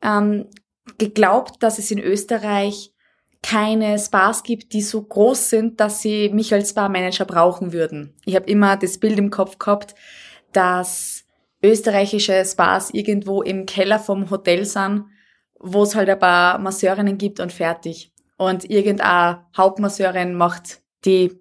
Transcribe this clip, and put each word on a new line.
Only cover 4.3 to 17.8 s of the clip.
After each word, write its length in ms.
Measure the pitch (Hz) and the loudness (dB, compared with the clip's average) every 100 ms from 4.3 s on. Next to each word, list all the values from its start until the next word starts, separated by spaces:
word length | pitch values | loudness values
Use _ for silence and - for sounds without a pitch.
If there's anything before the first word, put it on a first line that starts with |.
| 220 | 2
gibt, 300 | - 233 - | -6 -8 -4
die 100 | 214 | -6
so 200 | 208 220 | -4 -6
groß 480 | 208 - 214 254 - | -6 2 4 4 2
sind, 300 | 226 226 220 | 0 0 0
dass 200 | 208 208 | -2 0
sie 300 | 220 214 208 | -2 0 0
mich 220 | 208 220 | 0 0
als 180 | 208 202 | 0 0
Spa-Manager 540 | - 196 185 185 185 | -2 -2 0 -2 -4
brauchen 480 | 185 175 175 180 180 | -2 4 4 2 -6
würden. 420 | 170 156 151 147 _ | -4 -4 -6 -14 _
Ich 120 | - 185 | -2 -2
habe 100 | 185 | 2
immer 300 | 208 202 196 | 2 4 2
das 220 | 185 - | -2 -2
Bild 200 | 220 214 | 0 0
im 120 | 202 | -2
Kopf 280 | 202 190 - | -2 -6 -4
gehabt, 360 | - 208 - - - - - - _ | -2 -2 -2 -20 -20 -20 -20 -20 _
dass 720 | 196 180 180 180 - - - _ _ _ _ | 0 2 0 -4 -6 -8 -10 _ _ _ _
österreichische 800 | 196 220 220 202 202 208 202 190 | 2 4 2 0 0 -2 0 0
Spas 460 | 190 - 180 190 190 | 0 2 2 2 0
irgendwo 520 | 208 208 208 196 196 | -6 -2 -4 -2 -4
im 240 | - 190 190 | -2 -6 -6
Keller 320 | - 190 214 | -4 0 0
vom 320 | 214 196 185 | -2 -4 -4
Hotel 340 | 196 - 208 | -4 0 0
sind, 420 | 202 - 196 208 208 _ _ _ _ _ | 0 -4 -4 -4 -6 _ _ _ _ _
wo 240 | 185 190 | -4 0
es 120 | 208 | 2
halt 140 | 214 196 | 2 0
ein 100 | 190 | 4
paar 400 | 185 175 175 185 | 4 6 4 2
Masseurinnen 600 | 190 196 185 190 202 196 | -2 -2 0 0 -2 -2
gibt 220 | 202 202 | -6 -6
und 120 | 180 | -10
fertig. 600 | 175 165 165 | -4 -4 -4